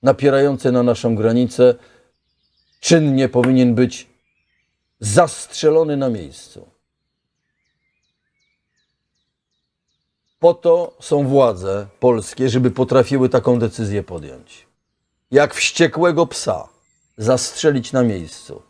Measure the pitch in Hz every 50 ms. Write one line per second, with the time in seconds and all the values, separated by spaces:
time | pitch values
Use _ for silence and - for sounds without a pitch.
0 | - 131 131 - 131 143 135 139 139 143 139 127 - 135 123 123 123 123 117 -
1 | - 120 113 107 107 113 117 123 123 120 - - 123 127 123 123 - _ _ _
2 | _ _ _ _ _ _ _ _ _ _ _ _ _ _ _ _ - - 170 165
3 | 156 147 135 131 135 120 - 123 120 127 131 127 127 123 117 110 127 120 - -
4 | - _ _ _ _ _ _ _ _ _ _ _ _ _ _ _ _ _ _ _
5 | 113 107 101 170 175 156 - - - - - - - 156 151 160 160 151 147 139
6 | 139 131 117 101 82 69 - - - - - - - _ _ _ _ _ _ _
7 | _ _ _ _ _ _ _ _ _ _ _ _ _ _ _ _ _ _ _ _
8 | _ _ _ _ _ _ _ _ _ _ _ _ _ _ _ _ _ _ _ _
9 | _ _ _ _ _ _ _ _ _ _ _ _ _ _ _ _ _ _ _ _
10 | _ _ _ _ _ _ _ _ - 170 170 170 - 170 165 175 170 - _ _
11 | - - 151 147 143 131 135 139 131 120 107 90 90 95 95 101 104 101 _ _
12 | - 127 120 113 - - - - 131 131 110 127 127 123 123 127 127 120 123 131
13 | 120 - 139 135 127 123 123 127 - - 123 120 113 110 - - 113 101 101 104
14 | 95 - 90 82 73 71 65 64 - _ - - _ _ _ _ _ _ _ _
15 | _ _ _ _ _ _ 127 135 147 143 - - - - - - 165 147 - 160
16 | 170 175 165 143 165 131 - - - - 98 87 - - _ _ _ _ _ _
17 | _ _ _ - 107 113 127 123 - - - - - 160 143 131 117 - - 131
18 | 123 117 104 92 82 76 - - - - - - _ _